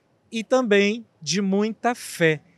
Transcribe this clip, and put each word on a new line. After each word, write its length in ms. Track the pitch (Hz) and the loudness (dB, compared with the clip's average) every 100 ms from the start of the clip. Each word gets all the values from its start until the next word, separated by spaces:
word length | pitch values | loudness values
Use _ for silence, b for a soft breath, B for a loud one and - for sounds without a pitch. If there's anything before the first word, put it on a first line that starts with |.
| _ _ _ | _ _ _
e 100 | 226 | -10
também 640 | 208 254 247 202 202 233 226 _ | 0 0 4 2 2 -2 -10 _
de 220 | 143 180 | -6 -4
muita 520 | 196 196 220 214 240 | 0 0 -2 -2 -4
fé, 460 | 247 - - 160 151 _ | -4 -8 -2 0 0 _